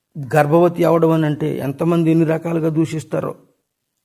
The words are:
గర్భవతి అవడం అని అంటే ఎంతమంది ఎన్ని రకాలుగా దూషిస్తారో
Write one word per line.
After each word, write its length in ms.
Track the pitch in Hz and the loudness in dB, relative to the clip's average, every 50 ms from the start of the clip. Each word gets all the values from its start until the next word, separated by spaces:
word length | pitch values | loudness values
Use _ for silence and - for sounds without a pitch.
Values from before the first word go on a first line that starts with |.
| _ _ - 160 139 117 147 | _ _ -14 -14 -8 -2 0
గర్భవతి 480 | 151 147 143 160 170 175 175 175 175 175 | 0 2 4 4 4 4 2 2 2 2
అవడం 260 | 160 165 165 165 160 | 2 2 4 2 2
అని 160 | 160 160 156 | 2 2 0
అంటే 320 | 147 147 147 156 147 139 123 | 0 -2 -2 -4 -4 -4 -4
ఎంతమంది 520 | 131 135 139 - 165 165 175 170 165 160 | -6 -6 -6 -4 -2 0 0 2 2 2
ఎన్ని 160 | 160 165 165 | 2 2 2
రకాలుగా 420 | 151 160 156 160 170 165 165 156 165 | 2 0 -4 -4 -4 -4 -2 -2 -2
దూషిస్తారో 680 | 151 160 165 - 156 156 - - - 139 - - - - _ _ _ _ _ _ _ _ _ _ _ _ | 0 0 -2 -2 -4 -8 -8 -6 -6 -6 -6 -6 -8 -12 _ _ _ _ _ _ _ _ _ _ _ _